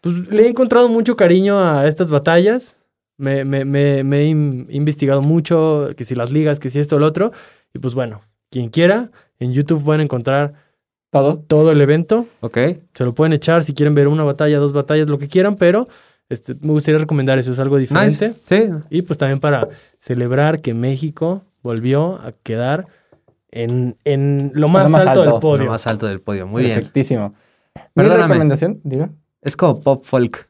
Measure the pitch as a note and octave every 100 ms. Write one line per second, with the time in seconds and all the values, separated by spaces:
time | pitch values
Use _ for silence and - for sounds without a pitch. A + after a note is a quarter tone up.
0 | F3 F3 F#3 G#3 A#3 A#3+ B3+ A#3+ B3 A3+
1 | A3+ A#3 F3+ F#3 G3 G3+ F3+ D3 C#3+ D3+
2 | F3 D3 D3 E3+ F#3+ B3 B3 _ _ _
3 | _ _ C3+ C#3 C3+ C#3 C3+ C#3+ C#3+ C#3
4 | C3+ C#3+ D3+ D#3 D3 B2+ B2+ C#3 D3 D3
5 | C#3 C#3 C#3+ E3 D#3 E3+ D#3+ D3+ C#3 -
6 | A#2 B2 A#2+ C#3+ D3+ D3 C3+ C3+ D3 D3
7 | D3+ D#3+ G#3+ - - _ _ - C3 B2
8 | A#2+ G#2 _ _ _ B2+ A#2 D#3 E3+ G#3
9 | A#3 _ _ _ B2+ B2+ C#3+ D#3+ D3 D#3
10 | D3+ B2+ A#2 C#3 C#3+ D3 _ _ _ _
11 | _ C#3+ C#3 D#3+ - D3+ D#3+ D3+ C#3+ D#3
12 | E3 A3 A#3 _ A2+ A#2 C#3 F3+ _ -
13 | B2 A#2+ D#3+ D#3 D#3+ E3 D3 C#3 D3 D3
14 | C#3+ D#3 D3 C#3+ D3+ D3 C#3+ C#3+ C#3+ D3+
15 | D3+ C#3+ C#3+ F3+ G3 G3+ F3 G3 B3 -
16 | _ _ _ A#2+ - B2+ D3 D3+ D3+ D#3
17 | D#3 D3 C3 C3 B2 B2+ C3+ C#3 B2+ D#3
18 | G#3 D3 G#3+ A3+ _ F#3+ A3 D#3+ D3+ D#3+
19 | F3 D#3+ C#3 C#3 D3 C#3 A#2 - _ _
20 | - B2 A#2+ C3 D3+ E3 D#3 A#2 B2 C3+
21 | D#3 D#3 D#3+ F#3+ _ _ B2 A2+ A#2+ C#3
22 | E3 F#3+ A#2 - - A2+ B2 D#3 F#3 _
23 | _ _ _ _ _ A#2 A#2 B2 B2 A2+
24 | D3 C#3 C#3 C#3+ C#3 C#3 D3+ F#3 F#3+ D#3+
25 | F#3 C3 - A#2 D#3 G#2+ A2+ A2 - G#2+
26 | G#2+ F#2+ - G2+ F#2 A2 B2+ A2 - C#3
27 | C3+ B2 G#2 _ _ _ _ - - -
28 | G#3 G#3+ - F3 D#3 C3+ E3+ G#3 D3 C3
29 | E3+ - _ _ C#3+ - F3 C#3+ C#3+ C3+
30 | - C3 A#2+ - -